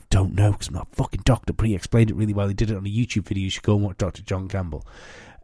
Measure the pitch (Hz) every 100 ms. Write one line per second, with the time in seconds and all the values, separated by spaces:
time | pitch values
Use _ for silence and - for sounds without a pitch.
0 | - 101 95 98 104 98 - - - -
1 | 131 - 113 120 - - 110 98 - 117
2 | 110 - 107 101 101 98 110 104 101 107
3 | 120 - - 98 95 - - 104 101 92
4 | 95 - - 95 95 98 87 76 - -
5 | - - - -